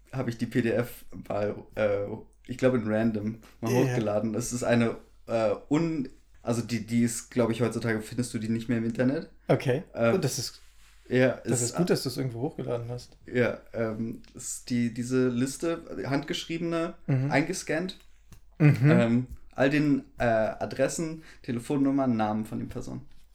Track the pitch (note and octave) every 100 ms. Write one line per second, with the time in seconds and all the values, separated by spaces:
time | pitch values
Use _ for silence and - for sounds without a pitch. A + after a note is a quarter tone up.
0 | - A#2+ G2+ A#2 A#2 B2+ A2+ G#2+ A#2 -
1 | - F#2 - G#2 G#2 A2+ - G#2+ G#2 G2+
2 | G#2 G#2+ - _ - B2 C3 B2+ G#2+ G#2+
3 | A2+ G#2+ G#2+ A2 - - A#2 B2 C3 B2
4 | G#2 G#2+ A2 A#2 B2 A#2+ G2 A#2 A#2 -
5 | - - - A2+ A2 - - D3+ E3+ D#3
6 | - - _ - A2+ A#2+ A2+ A2+ G2+ A#2
7 | A#2 - - B2 A2 A#2 A2+ A2+ A#2 G#2+
8 | - - A#2+ A2+ A2 A2+ A#2 A2+ A2+ A#2+
9 | B2+ D#3 - - - C3 C3+ C3+ - -
10 | A#2 F3+ C#3 - - - - - - -
11 | - B2+ B2+ - - A2+ A#2+ - F3+ E3+
12 | B2+ - C3 A#2 D3+ - C3 A#2+ A#2 B2
13 | - - - B2 A2 G2 - A2 A2+ G#2+
14 | - - - - - - - A#2+ A#2+ B2
15 | A#2+ B2+ B2+ A#2+ C3+ - E3 E3+ - -
16 | - C#3 D3 E3+ - E3 E3+ E3 F3 -
17 | - C3 C#3 C3+ D#3 F#3 - D#3 F#3 -
18 | - - - - - - D3 G#2+ C#3+ D#3+
19 | A#2 A#2+ B2+ - - - C3+ D3 D3 C3
20 | - - A#2+ A2 G#2+ - G#2+ - C3+ F3
21 | D#3+ D#3+ - - - A#2+ A#2+ D3 C#3 C#3
22 | C3+ A2 G#2+ A2 G#2+ A#2 A#2 A#2+ B2+ B2+
23 | - - -